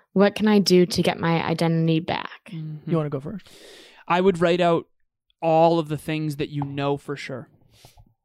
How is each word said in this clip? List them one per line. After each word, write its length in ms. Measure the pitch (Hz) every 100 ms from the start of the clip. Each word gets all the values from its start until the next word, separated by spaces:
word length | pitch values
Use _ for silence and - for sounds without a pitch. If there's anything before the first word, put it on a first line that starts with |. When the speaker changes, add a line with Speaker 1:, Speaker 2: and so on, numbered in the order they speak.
| _
Speaker 1:
What 220 | 190 202
can 120 | 202 214
I 120 | 208
do 260 | 180 180
to 180 | 175 -
get 160 | 175 -
my 240 | 165 165
identity 580 | - 165 165 165 165 160
back? 500 | 175 - - - -
Speaker 2:
Mm-hmm. 400 | 160 156 151 151
Speaker 3:
You 60 | 160
wanna 100 | 147
go 120 | 139
first? 280 | 147 214 - - - - - - -
Speaker 2:
I 140 | 175
would 200 | 190 170
write 180 | 175 175
out 260 | 175 165 - _ _ _ _ _
all 360 | 165 160 165 170
of 100 | 151
the 80 | 151
things 400 | - 156 156 143
that 140 | 151
you 120 | 147
know 340 | 139 143 143 143
for 180 | - 139
sure. 320 | - 123 151 _ _ _ - _ - _